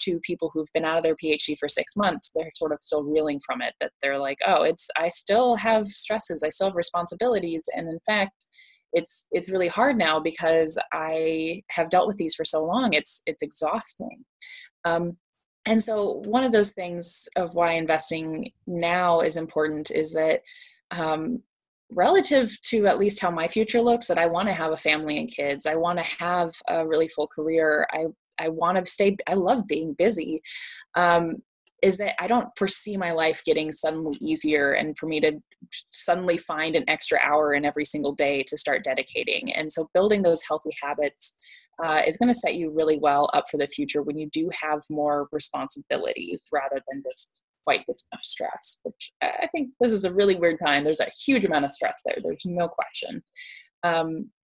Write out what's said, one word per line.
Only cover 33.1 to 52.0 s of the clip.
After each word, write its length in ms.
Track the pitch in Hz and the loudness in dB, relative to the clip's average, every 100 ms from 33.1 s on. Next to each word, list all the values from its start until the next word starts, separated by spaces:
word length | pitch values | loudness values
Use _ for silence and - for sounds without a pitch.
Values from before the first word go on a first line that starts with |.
life 300 | 165 160 156 | 0 2 2
getting 260 | - 156 156 | 0 0 0
suddenly 460 | 151 160 160 160 139 | -2 -2 -2 -4 -4
easier 520 | 156 156 156 151 143 | -2 -2 2 2 4
and 260 | - 151 151 | 2 0 -4
for 80 | 160 | -4
me 140 | 156 | 0
to 200 | 156 151 - _ 175 - - | 2 0 -6 _ -14 -14 -8
suddenly 460 | - - 180 180 170 | -2 0 2 2 -2
find 380 | - 156 160 | -2 -4 0
an 140 | 160 131 | 0 0
extra 300 | 156 - 151 | 0 2 2
hour 320 | 143 151 151 | 4 4 2
in 100 | 143 | 2
every 200 | 147 147 | 0 -2
single 280 | 147 151 143 | -2 -2 -2
day 300 | 143 143 139 131 | 0 0 0 -2
to 80 | - | -4
start 260 | - 131 | -2 -2
dedicating. 680 | - 131 131 - 120 - - | -2 -4 -4 -4 -2 -2 -2
And 180 | - 156 | -6 -4
so 160 | 160 160 | -4 -2
building 280 | 180 208 208 | 2 4 4
those 200 | 180 165 | 4 2
healthy 320 | - 156 156 - | 0 -4 -6 -8
habits, 540 | 143 147 147 - - - - - _ - | -6 -2 -2 -2 -6 -8 -18 -20 _ -6
uh, 180 | 165 156 - | 0 2 2
is 100 | 160 | 2
gonna 180 | 247 | 2
set 200 | 240 165 | 2 0
you 160 | 151 160 | -2 -2
really 280 | 151 156 151 | 0 2 4
well 320 | 147 143 147 | 4 4 4
up 100 | 143 - | 2 0
for 80 | 147 | -2
the 100 | 156 | -4
future 340 | - 139 147 | -4 -4 -2
when 140 | 147 147 | -2 -4
you 120 | 151 | -6
do 200 | 156 165 - | -4 -4 -4
have 200 | 156 151 - | -4 -4 -4
more 380 | 151 147 147 143 | -2 0 0 -2
responsibilities 1080 | 151 - 135 135 - - 139 - - 170 - - | -2 -2 -2 -6 -8 -4 -4 -2 -6 -6 -10 -6
rather 300 | 147 139 139 - | -4 -2 -6 -8
than 160 | 139 135 | -10 -10
just 320 | - - _ _ _ - | -10 -12 _ _ _ 0
quite 160 | - - | 0 0
this 180 | - - | -10 -10
much 140 | - - | -10 -8
stress, 540 | - - - - - | -6 -6 -6 -8 -6
which 300 | - - - - | -10 -12 -14 -4
I, 60 | - - | -4 -2
I 20 | 330 | -4
think 240 | 330 262 - | -4 -6 0
this 100 | 240 | 2
is 140 | 214 | 2
a 80 | 190 | 2
really 240 | 180 202 185 | 4 4 4
weird 220 | 170 160 | 2 2
time. 220 | 151 143 | 2 2
There's 160 | 147 160 | 2 0
a 100 | - - | -2 -4
huge 220 | - 262 190 | 0 2 4
amount 180 | 151 | 2
of 80 | 139 | 0
stress 300 | - - - | 0 -4 -2